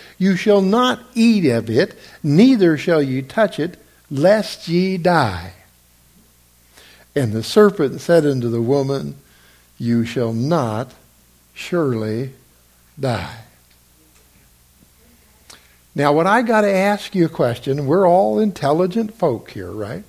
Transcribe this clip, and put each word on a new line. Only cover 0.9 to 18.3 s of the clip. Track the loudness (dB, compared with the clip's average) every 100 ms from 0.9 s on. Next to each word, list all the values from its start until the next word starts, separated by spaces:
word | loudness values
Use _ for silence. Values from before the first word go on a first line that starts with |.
| -2 -6
eat | 2 2 4 2
of | 0 0
it, | 0 0 -4 -20 -8
neither | 0 4 6 6 4 2
shall | 0 0
you | 0 -4
touch | -4 -2 -2 -2
it, | -8 -10 _ _ _
lest | 0 2 2 0 -10 -2
ye | 0 0 0
die." | 0 2 0 -4 -12 -18 _ _ _ _ _ _ _ _ _ _ _ -20 -20 -20 _
And | -4 -2
the | -4
serpent | 0 4 4 4 -2 -4
said | 0 2 2
unto | 0 -2
the | -2
woman, | 0 0 -2 -4 -8 -12 _ _ _ _ _ -8
"You | -2 0
shall | -2 -2 -4
not | -2 -2 0 -2 -4 -8 -14 _ _ _ _ _
surely | -20 -6 -2 -2 -2 -4 -6 -8 -12 _ _ _ _ _ -8
die." | -4 -4 -8 -14 -20 _ _ _ _ _ _ _ _ _ _ _ _ _ _ _ _ _ _ _ -20 -20 _ _ _
Now, | 0 2
what | 2 2
I | 2
gotta | 2 0 2
ask | 0 0 -2 -4
you | -2 -2
a |
question, | 0 -2 -2 -4 -4 0
we're | 2 4
all | 4 2